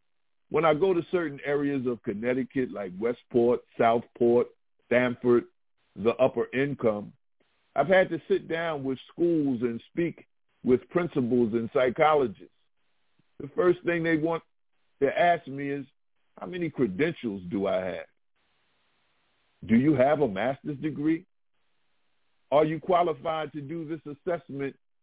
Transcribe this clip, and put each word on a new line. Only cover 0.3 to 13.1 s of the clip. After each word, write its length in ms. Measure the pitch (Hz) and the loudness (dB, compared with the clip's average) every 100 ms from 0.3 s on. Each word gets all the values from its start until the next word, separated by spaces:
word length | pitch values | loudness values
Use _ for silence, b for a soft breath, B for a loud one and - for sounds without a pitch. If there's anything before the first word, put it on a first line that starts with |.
| _ - | _ -6
"When 140 | 143 160 | 0 2
I 80 | |
go 180 | 151 190 | 4 2
to 100 | 170 151 | 0 0
certain 300 | 180 160 139 | -2 -4 -6
areas 420 | 139 143 143 139 123 | -4 -2 -2 -2 -4
of 160 | 117 | -6
Connecticut 680 | 117 101 120 127 123 135 120 | -6 -6 -2 -2 -2 -4 -4
like 200 | 101 98 92 | -6 -10 -4
Westport, 680 | 113 123 _ 120 120 117 - - | -4 -4 _ 2 2 2 -2 0
Southport, 720 | 117 117 - - 120 120 117 _ _ _ - | 2 2 -2 0 4 4 2 _ _ _ 0
Stamford, 600 | 123 123 120 123 120 117 _ _ _ _ - | 2 2 0 2 2 2 _ _ _ _ -4
the 180 | 107 - | 0 2
upper 320 | 110 117 113 | 2 0 -4
income, 600 | 123 143 131 117 104 107 - _ _ _ _ _ | -2 -4 0 -2 -2 -6 -16 _ _ _ _ _
I've 140 | - 147 | -2 2
had 220 | 190 185 | 4 2
to 100 | 160 - | -2 -2
sit 200 | 185 156 | -2 -2
down 360 | 165 170 151 | -6 -4 -4
with 140 | 131 131 - | -6 -6 -8
schools 500 | - 170 165 139 120 | -2 0 2 0 0
and 180 | 120 117 - | -2 -4 -8
speak 340 | - 170 - - _ _ _ | -4 -4 -4 -20 _ _ _
with 260 | - 123 - | 0 0 0
principals 640 | 175 175 151 120 123 117 | -4 -2 -2 0 2 2
and 160 | 117 113 | 0 -2
psychologists. 800 | 139 127 143 151 151 123 92 - _ _ _ _ _ _ | 0 0 2 4 4 0 -6 -20 _ _ _ _ _ _